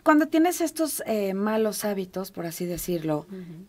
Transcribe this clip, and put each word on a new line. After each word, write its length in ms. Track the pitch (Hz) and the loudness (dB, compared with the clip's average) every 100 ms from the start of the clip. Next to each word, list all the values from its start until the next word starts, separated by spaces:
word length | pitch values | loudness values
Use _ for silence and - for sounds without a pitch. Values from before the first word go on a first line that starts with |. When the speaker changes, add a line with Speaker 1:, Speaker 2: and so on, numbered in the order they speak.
Speaker 1:
cuando 240 | - 302 311 | 4 6 6
tienes 320 | 320 349 339 | 4 4 2
estos, 420 | 320 - 311 - - | -2 0 -2 -2 -2
eh, 280 | 214 196 | -2 0
malos 520 | 190 214 220 214 208 208 | 0 0 2 0 0 -4
hábitos, 460 | 196 185 185 190 | -2 -4 -6 -8
por 120 | 180 170 | -8 -8
así 200 | 165 175 | -6 -6
decirlo, 600 | 165 - 175 156 151 170 | -4 -2 -2 0 -2 -4
Speaker 2:
Ujú. 340 | 190 175 165 | -14 -14 -14